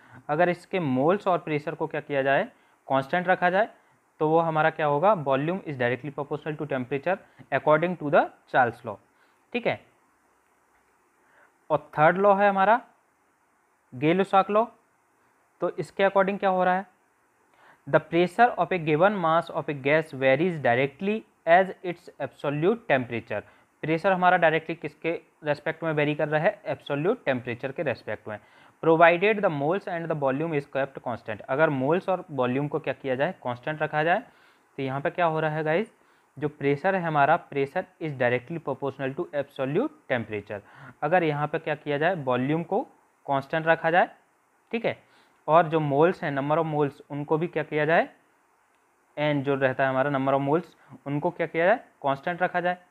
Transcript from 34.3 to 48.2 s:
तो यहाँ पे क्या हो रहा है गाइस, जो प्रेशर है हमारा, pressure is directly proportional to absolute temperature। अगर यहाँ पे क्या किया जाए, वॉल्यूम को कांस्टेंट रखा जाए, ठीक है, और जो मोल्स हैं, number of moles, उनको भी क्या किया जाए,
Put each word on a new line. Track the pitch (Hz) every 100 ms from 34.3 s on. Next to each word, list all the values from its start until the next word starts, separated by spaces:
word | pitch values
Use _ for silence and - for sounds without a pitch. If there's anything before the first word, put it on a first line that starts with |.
| _ _ _ _ -
तो |
यहाँ | 131 135
पे | 139
क्या | 170 170
हो | 156
रहा | 156
है | 156
गाइस, | 156 165 226 _ _ _ _ -
जो | 143
प्रेशर | - 139 143 196 190
है |
हमारा, | 170 151 139 170 -
pressure | 139 139 185 190 -
is | 160 131
directly | 123 123 123 165 151
proportional | 127 139 135 135 135
to | 175 143
absolute | 135 - 135 165 302 - -
temperature। | 123 107 104 - 101 - - 135 -
अगर | 151 180
यहाँ | 160 143 151
पे | 160
क्या | 160 151
किया | 147 143
जाए, | 165 185
वॉल्यूम | 131 123 135 160
को | 170 202 311 _ _ _ -
कांस्टेंट | 139 - 160 160
रखा | 160 165
जाए, | 175 240 - _ _ _ _ -
ठीक | 233 208
है, | - _ _ _ _ -
और | 160 160
जो | 160
मोल्स | 151 139 170 185
हैं, | 160 139
number | 143 156
of | 160
moles, | 147 143 - -
उनको | 143 147 156
भी | 170
क्या | 160
किया | 147 151 151
जाए, | 175 277 -